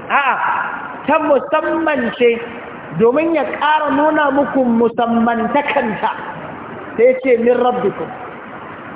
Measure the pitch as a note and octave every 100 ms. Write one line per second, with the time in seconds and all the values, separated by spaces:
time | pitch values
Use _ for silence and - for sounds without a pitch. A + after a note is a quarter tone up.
0 | - B3 C#4 G3+ - - - - - -
1 | - D#4 D4+ C4+ - D#4 D#4 D#4+ D#4 C#4+
2 | A#3 - A#3+ A#3 - - - - - E3
3 | A3+ C#4 E4 D#4+ B3 - D4 D#4 D4+ C4+
4 | D4+ D#4 C#4+ C#4 C#4+ C4+ B3 A#3 A#3 A#3+
5 | A#3 A#3 A3+ A#3 G#3 C#4+ C#4 C#4+ A#3 -
6 | G#3+ - - - - - - - - -
7 | A#3+ B3+ C4 A#3 A#3 A#3+ B3 G3+ G3 -
8 | D#3+ - - - - - - - -